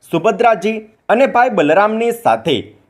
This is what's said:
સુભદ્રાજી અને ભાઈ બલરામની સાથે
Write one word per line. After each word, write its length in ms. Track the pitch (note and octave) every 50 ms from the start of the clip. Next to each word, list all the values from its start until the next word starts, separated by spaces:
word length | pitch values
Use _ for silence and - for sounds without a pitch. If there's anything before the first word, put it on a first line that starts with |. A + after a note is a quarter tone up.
| _ -
સુભદ્રાજી 760 | - E3 D#3 A3 G#3+ F#3 A#3 A#3 A3+ - F3+ G#3+ A3 A3 G#3+ - _ _ _ _
અને 180 | G3 A#3 C4+
ભાઈ 220 | C4 C4+ A#3+ A#3+ C4
બલરામની 640 | G#3+ F#3 D#3 C#3+ D#3 F#3 G3+ G#3+ A3 A3 A#3 A#3 A#3
સાથે 640 | A#3 - - A2+ A2+ - E3+ C#3+ G#2+ - - - _ _